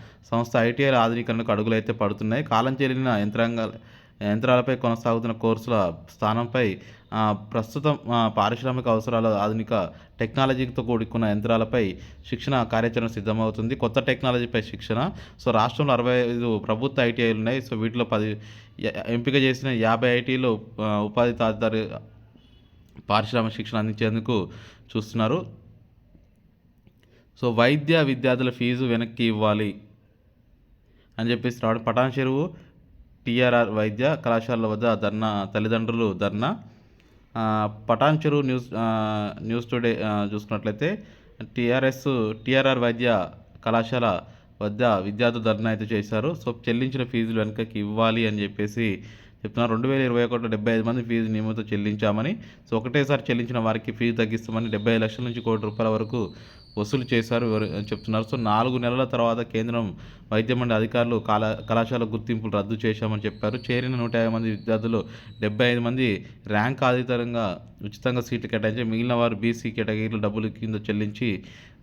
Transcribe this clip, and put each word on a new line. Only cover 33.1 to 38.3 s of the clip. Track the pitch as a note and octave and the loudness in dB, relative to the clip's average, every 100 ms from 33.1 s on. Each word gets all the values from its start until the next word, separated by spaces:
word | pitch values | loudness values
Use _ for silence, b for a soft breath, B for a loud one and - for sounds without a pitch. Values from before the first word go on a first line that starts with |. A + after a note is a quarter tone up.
| _ - | _ -2
టీఆర్ఆర్ | A#2+ B2 A#2+ A2 | 2 4 4 4
వైద్య | G#2+ G#2+ G#2 C3+ D3+ A#2+ | 2 0 0 0 0 0
కళాశాలల | A2+ A2+ A#2 A2 | 0 0 -2 0
వద్ద | G#2+ A#2 | 0 2
ధర్నా, | G#2 G2+ G#2+ A2 G#2 G2 G#2+ | 2 0 0 -2 -2 -2 -2
తల్లిదండ్రులు | G#2+ A2+ A2+ A2+ A2 | 0 0 0 0 0
ధర్నా. | F#2 G2+ G#2 C3 A3+ B B B B B B _ A#2 | 0 -2 0 -2 -4 B B B B B B _ -4
ఆ, | A2 G#2+ G#2+ G#2+ - | 0 0 -2 -2 0
పటాన్ | A#2 C#3+ D#3 | 4 4 4
చెరువు | D#3 | 2